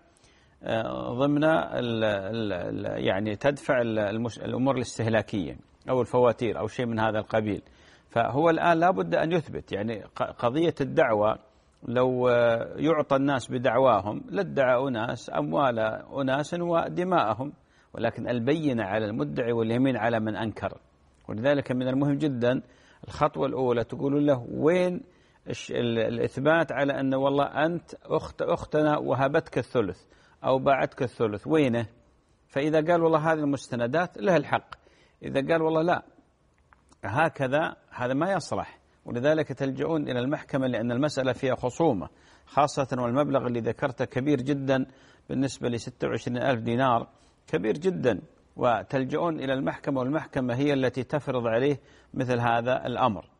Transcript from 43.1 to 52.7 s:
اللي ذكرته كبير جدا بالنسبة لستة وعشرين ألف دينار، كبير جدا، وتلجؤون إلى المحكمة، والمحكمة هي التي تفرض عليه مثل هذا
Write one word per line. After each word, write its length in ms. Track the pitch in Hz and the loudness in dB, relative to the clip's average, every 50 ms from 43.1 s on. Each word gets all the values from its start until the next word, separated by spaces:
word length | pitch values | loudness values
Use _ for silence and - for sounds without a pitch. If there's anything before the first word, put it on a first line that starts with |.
| 120 139 147 147 139 131 113 | 0 0 0 2 0 0 0
اللي 140 | 123 120 120 | 0 -2 -2
ذكرته 440 | 113 117 110 - - 135 120 - 131 | -2 -4 -4 -2 -4 -4 -2 -4 -6
كبير 360 | - - 131 131 147 147 127 135 | -4 -4 -4 0 0 0 0 0
جدا 440 | 135 147 139 135 131 135 131 131 - - - - - - _ _ - | -2 -2 -2 0 0 0 0 0 -2 -8 -16 -20 -20 -20 _ _ -6
بالنسبة 400 | 139 131 135 135 - - 135 123 | -2 -2 -2 -2 -2 -4 -4 -4
لستة 400 | 120 113 - 131 - _ - 135 | -4 -4 -6 -10 -8 _ -4 -2
وعشرين 340 | 120 117 - 123 123 123 120 | -2 -2 -4 -4 -4 0 0
ألف 180 | 135 131 113 | 0 0 0
دينار، 460 | 113 117 117 120 135 131 120 117 - - _ _ _ _ _ _ _ | 0 -2 0 2 2 4 2 2 0 -4 _ _ _ _ _ _ _
كبير 320 | - - 165 180 220 196 151 | -6 -4 -2 0 0 -2 0
جدا، 420 | 156 190 180 165 131 123 107 - - - _ _ _ _ _ | 0 -2 -2 0 0 0 0 0 -4 -10 _ _ _ _ _
وتلجؤون 840 | - 127 123 113 101 95 - - 135 131 131 143 156 160 175 160 151 | -2 0 2 2 0 -2 -2 -2 -2 -2 -2 -2 -2 -2 -2 -2 -4
إلى 120 | 131 131 131 | -2 -2 -2
المحكمة، 480 | 131 143 160 147 - - 156 139 131 | -2 -2 -4 -6 -4 -4 -4 -2 -2
والمحكمة 540 | 123 127 147 156 127 - - 147 127 123 120 | -2 -2 -2 -4 -4 -4 -4 -4 -2 -2 0
هي 180 | 123 143 147 143 | 0 0 2 2
التي 320 | 135 131 123 - 135 120 | 2 0 0 -2 -2 -6
تفرض 420 | - - 147 - - 127 127 117 | -4 -4 -4 -4 -2 -4 -2 -2
عليه 340 | 117 113 117 131 147 143 127 - - - - _ _ - | 0 2 2 2 2 0 -2 -6 -14 -20 -20 _ _ -6
مثل 260 | 143 131 120 127 117 | -6 -2 0 0 0
هذا 460 | 120 120 117 117 117 123 | 2 2 2 2 2 0